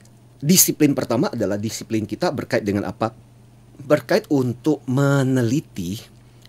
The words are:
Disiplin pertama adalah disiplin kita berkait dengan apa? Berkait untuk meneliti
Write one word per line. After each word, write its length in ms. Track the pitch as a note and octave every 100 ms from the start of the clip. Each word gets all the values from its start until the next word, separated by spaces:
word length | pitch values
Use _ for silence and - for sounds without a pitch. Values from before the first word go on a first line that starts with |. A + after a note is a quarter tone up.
| - - - -
Disiplin 560 | D3 F3+ - D3+ D3+
pertama 400 | C#3+ - A#2+ A#2+
adalah 240 | A#2+ G2 G2+
disiplin 480 | A2 - - A2
kita 240 | G#2 G#2+ F3
berkait 320 | C#3 - A#2
dengan 240 | - G2+
apa? 320 | - - A2+ - - - - - -
Berkait 540 | - - D3 - F#3 -
untuk 560 | C#3+ B2 A#2 D#3 D3
meneliti 1200 | - B2+ C#3+ C#3 C3 C3 A#2 C3+ - - F2 G2 - - - -